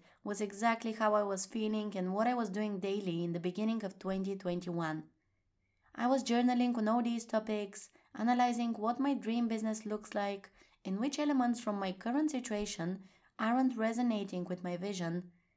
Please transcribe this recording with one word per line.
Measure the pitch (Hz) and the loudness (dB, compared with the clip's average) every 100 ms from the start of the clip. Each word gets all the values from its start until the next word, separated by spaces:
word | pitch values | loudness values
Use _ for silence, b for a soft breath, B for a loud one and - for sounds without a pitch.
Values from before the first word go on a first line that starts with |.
| b b 202 | b b -6
was | 202 | -4
exactly | 208 196 226 226 226 | -4 0 0 2 -2
how | 220 220 208 | 0 4 4
I | |
was | 202 190 - | 2 -2 -4
feeling | 220 214 214 214 202 | -2 0 0 -2 -2
and | 185 | 0
what | 196 226 | 2 2
I | |
was | 247 208 | 2 -2
doing | 190 214 196 | -2 -2 -2
daily | 196 202 190 165 | -2 -2 -2 -2
in | 170 | -2
the | 170 | -2
beginning | 180 185 220 226 202 | -2 0 0 0 -4
of | - | -6
twenty | - 190 190 196 | -4 -2 -2 -4
twenty-one. | 180 175 175 170 160 156 156 _ _ _ _ _ _ _ _ - | -2 -2 -2 -2 -2 -2 -8 _ _ _ _ _ _ _ _ -2
I | 240 | 2
was | 269 | 2
journaling | - 233 247 247 247 240 | 4 4 4 4 4 2
on | 214 | 2
all | 240 | 4
these | 233 233 226 | 2 -2 -2
topics, | 220 214 214 202 - - b b | -2 0 -2 -4 -8 -14 b b
analyzing | - 226 247 247 240 233 | -2 2 4 4 2 0
what | 220 214 240 | 0 0 2
my | 277 | 2
dream | 262 202 233 233 | 0 0 0 2
business | 220 220 220 208 | 0 0 -2 -4
looks | 208 - | -6 -4
like | 214 202 196 - b b b | -2 -2 -4 -10 b b b
and | 190 190 | -4 -2
which | 269 285 | -2 0
elements | 294 269 240 233 | 2 4 2 0
from | - 202 | -2 -2
my | 190 | -2
current | 190 226 269 311 | -4 -2 2 2
situation | 262 247 208 208 - 170 190 B B B B | 0 -2 -2 -2 -2 -4 -4 B B B B
aren't | 220 247 262 226 | 2 4 4 2
resonating | 220 233 240 214 196 180 | 0 2 0 0 -2 -4
with | 180 180 180 | -4 -4 -4
my | 175 | -4
vision, | 196 190 170 175 180 B B | -4 -4 -2 -2 -6 B B